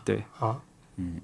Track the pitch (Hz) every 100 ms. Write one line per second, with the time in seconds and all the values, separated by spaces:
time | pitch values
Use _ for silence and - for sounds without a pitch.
0 | - 104 - - 110 123 - - - -
1 | 87 85